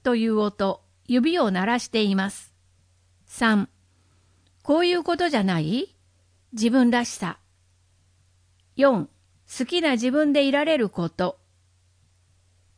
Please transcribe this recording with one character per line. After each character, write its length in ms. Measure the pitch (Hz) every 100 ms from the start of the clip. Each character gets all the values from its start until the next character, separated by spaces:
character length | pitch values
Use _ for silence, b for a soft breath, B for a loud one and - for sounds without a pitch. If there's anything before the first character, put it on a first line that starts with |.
と 100 | 254
い 120 | 233 226
う 120 | 214
音、 440 | 208 - 196 - _ _ -
指 320 | 247 285 349
を 120 | 226
鳴 160 | 185 202
ら 120 | 240
し 100 | -
て 140 | 220
い 120 | 208
ま 160 | 190 196
す。 240 | - - _ _ _ _ _ _ _ _
三、 420 | - 226 208 - _ _ _ _ _ _ _ _ _
こ 160 | - 302
う 80 | 349
い 80 |
う 80 | 349
こ 140 | 320 339
と 120 | 349
じ 80 | 262
ゃ 60 |
な 160 | 190 170
い？ 360 | 156 240 392 _ _ _ _ _ _
自 180 | 226 226
分 200 | 262 247
ら 140 | 240
し 60 | 240
さ。 280 | - 180 - _ _ _ _ _ _ _ _ _ _ _ _ _ -
四、 320 | 277 240 269 _ _ _ _ -
好 60 | 247
き 160 | 349
な 100 | 320
自 180 | 247 247
分 220 | 285 302
で 120 | 285
い 80 | 277
ら 120 | 285
れ 140 | 302 311
る 100 | 208
こ 200 | - 165
と。 300 | - 180 - _ _ _ _ _ _ _ _ _ _ _ _ _